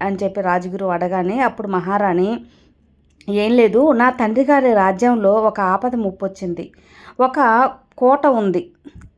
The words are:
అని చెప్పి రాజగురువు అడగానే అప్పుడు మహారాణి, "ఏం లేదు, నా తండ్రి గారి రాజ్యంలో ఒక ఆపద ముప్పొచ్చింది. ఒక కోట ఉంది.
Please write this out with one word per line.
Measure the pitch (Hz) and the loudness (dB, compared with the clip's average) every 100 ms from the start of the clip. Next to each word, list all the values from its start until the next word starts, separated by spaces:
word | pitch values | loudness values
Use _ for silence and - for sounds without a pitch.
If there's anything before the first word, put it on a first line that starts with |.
అని | 196 190 | -6 -4
చెప్పి | 196 202 | -6 -4
రాజగురువు | 185 180 180 185 190 | -2 -2 -4 -6 -4
అడగానే | 175 180 185 180 240 | -4 -4 -4 -4 -2
అప్పుడు | 247 - 202 | -2 -4 -6
మహారాణి, | 185 175 202 202 175 196 240 - _ _ _ _ _ _ _ - | -4 -2 -2 0 0 -2 -4 -10 _ _ _ _ _ _ _ -6
"ఏం | 202 214 240 | -2 2 4
లేదు, | 220 214 311 | 4 4 2
నా | 233 254 | 4 2
తండ్రి | 254 220 220 | 0 -2 0
గారి | 269 285 262 | 2 2 4
రాజ్యంలో | 214 190 185 240 233 196 | 2 2 2 0 2 2
ఒక | 214 214 208 | 2 0 0
ఆపద | 185 190 247 | -2 -2 -2
ముప్పొచ్చింది. | 240 196 190 196 196 185 170 180 _ _ - - - | -4 -6 -6 -10 -8 -8 -8 -10 _ _ -20 -20 -2
ఒక | 254 294 247 226 262 - _ - | -2 2 2 4 2 -2 _ -2
కోట | 254 277 294 | 2 2 2
ఉంది. | 233 202 175 - _ - - - | 2 0 -2 -6 _ -20 -20 -20